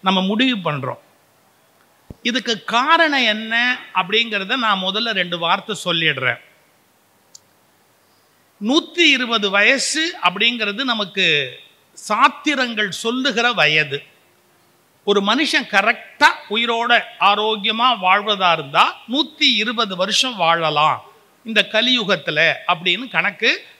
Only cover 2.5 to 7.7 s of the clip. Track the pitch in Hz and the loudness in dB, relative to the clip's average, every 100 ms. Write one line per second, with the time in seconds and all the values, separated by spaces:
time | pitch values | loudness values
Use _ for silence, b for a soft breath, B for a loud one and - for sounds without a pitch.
2.5 | 220 - 233 277 330 330 285 233 214 220 | -6 -2 -2 2 2 4 2 0 -2 -2
3.5 | 233 247 254 - 185 175 214 233 208 190 | -2 -2 -2 -4 -4 0 0 0 -4 -4
4.5 | 262 226 190 185 196 233 196 175 170 165 | -2 0 0 -2 -4 -4 -4 -4 -4 -2
5.5 | 196 190 202 180 170 160 135 127 120 - | -2 -2 -8 -4 0 0 0 -2 -4 -10
6.5 | _ _ _ _ _ _ _ _ - _ | _ _ _ _ _ _ _ _ -20 _
7.5 | _ _ | _ _